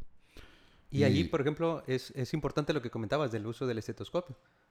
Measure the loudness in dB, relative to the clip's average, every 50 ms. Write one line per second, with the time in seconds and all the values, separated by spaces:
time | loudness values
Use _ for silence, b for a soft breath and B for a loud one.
0 | -8 -10 -12 -18 b b b b b b b b b b b b b b 2 4
1 | 6 6 6 6 4 2 2 0 2 0 0 0 0 0 0 -2 -2 -2 -2 -2
2 | -2 -4 -6 -6 -4 -2 -2 -2 -2 0 0 0 0 2 0 0 -2 -4 -4 -4
3 | -2 0 0 0 0 0 -2 -2 -4 -4 -4 -2 -2 -2 -2 -2 -4 -6 -6 -8
4 | -6 -4 -4 -4 -4 -4 -12 -16 b b b b b b